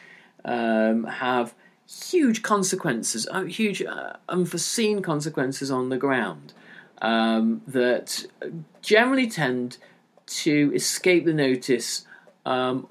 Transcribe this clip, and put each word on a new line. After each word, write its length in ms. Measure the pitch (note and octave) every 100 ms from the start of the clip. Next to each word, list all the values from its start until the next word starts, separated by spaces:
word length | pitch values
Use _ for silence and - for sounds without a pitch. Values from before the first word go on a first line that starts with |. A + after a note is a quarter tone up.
| - - - _
um, 600 | - A#2+ A2+ A2 A2 A2+ A2+
have 500 | - B2+ B2+ A#2 - _ _ -
huge 560 | - - F4+ B3+ A3
consequences, 840 | - G3+ F#3 F#3 D#3+ A#2 F#2+ A2+ -
uh, 120 | F#3
huge, 380 | F#3+ G3+ G#3+ F3+
uh, 320 | - - - - -
unforeseen 720 | F3+ F3 F3 - - G#3+ G3+
consequences 680 | F3 D3 D#3 D#3 C3 C3+ C#3
on 180 | C3 B2+
the 80 | C3
ground, 560 | C#3 B2+ G2 D#2 C#2+ - - - - -
um, 600 | A2 A2+ A2+ A2+ A2+ A2+ -
that 600 | B2 B2 A2+ - - - _ - E3 - _
generally 440 | - G#3+ B3+ C4+ A#3
tend 500 | E3 C3+ B2 B2 - - _ _ _ -
to 440 | - E3 D3 D3 -
escape 500 | - - F#3 F3 E3
the 80 |
notice, 720 | D3+ C3+ B2+ - A#2 - - - - - _ -
um, 380 | B2+ B2+ B2+ -